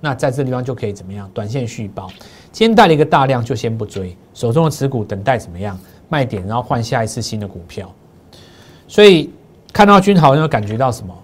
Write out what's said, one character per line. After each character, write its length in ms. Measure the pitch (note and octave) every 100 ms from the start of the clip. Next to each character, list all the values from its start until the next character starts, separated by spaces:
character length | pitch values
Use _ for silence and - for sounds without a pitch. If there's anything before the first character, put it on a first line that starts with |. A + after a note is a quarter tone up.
那 140 | D#3
在 160 | B2+ D3
这 120 | B2+
地 80 | C3+
方 140 | B2+
就 100 | B2
可 120 | B2 A2
以 60 |
怎 120 | G2+
么 80 | F#2
样？ 180 | G2+ G2
短 120 | - G#2
线 220 | B2+ A#2
续 180 | - G#2
报。 200 | - F#2+ - - - -
今 160 | - A3+
天 80 |
带 120 | A3 G3+
了 80 |
一 20 | D3+
个 80 |
大 220 | D3+ D#3+ C3+
量， 180 | B2+
就 100 | A#2
先 220 | B2 A#2 A2+
不 80 |
追， 320 | G#2+ - F#2 F2 _
手 180 | - A#2
中 140 | B2+
的 60 | D#3+
持 180 | - C#3
股 160 | B2+
等 180 | G#2 G2
待 140 | G2 B2
怎 140 | -
么 80 | F2
样？ 200 | G#2 F#2 - - -
卖 160 | D#3
点， 220 | B2+ G#2 F2+
然 100 | A#2
后 60 |
换 220 | A#2+ B2+
下 180 | A2+ B2+
一 40 | A2
次 140 | B2
新 200 | A2 A2
的 80 | G2+
股 100 | F2+ E2+
票。 260 | - F#2 - _ _ _ - - - - - _
所 180 | -
以 240 | G#3 F3 - - _ _ _
看 120 | -
到 140 | G#3 G3+
君 200 | F#3+ G3
豪， 100 | D3+
有 60 |
没 60 | C#3
有 60 | D#3
感 180 | A#2+
觉 120 | G#2 A2
到 160 | C3
什 120 | A2+
么？ 80 | F#2 F2+